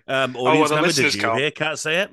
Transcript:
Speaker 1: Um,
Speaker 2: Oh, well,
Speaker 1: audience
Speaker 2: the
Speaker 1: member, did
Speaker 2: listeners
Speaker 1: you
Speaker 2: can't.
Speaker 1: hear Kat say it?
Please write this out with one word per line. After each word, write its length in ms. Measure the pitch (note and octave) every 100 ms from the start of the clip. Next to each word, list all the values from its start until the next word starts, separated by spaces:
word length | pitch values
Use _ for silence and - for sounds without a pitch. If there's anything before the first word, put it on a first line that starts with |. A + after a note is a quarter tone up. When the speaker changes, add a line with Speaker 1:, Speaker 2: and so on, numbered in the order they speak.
| -
Speaker 1:
Um, 300 | C3+ C3 B2
Speaker 2:
Oh, 80 |
well, 80 | C3
Speaker 1:
audience 160 | D#3 D3+
Speaker 2:
the 40 | D3+
Speaker 1:
member, 120 | F3
did 80 | D3
Speaker 2:
listeners 180 | C3+ G#2
Speaker 1:
you 40 |
Speaker 2:
can't. 160 | A2+ A2+
Speaker 1:
hear 120 | D3
Kat 280 | - D#3 C#3+
say 180 | D#3 E3
it? 80 | G3+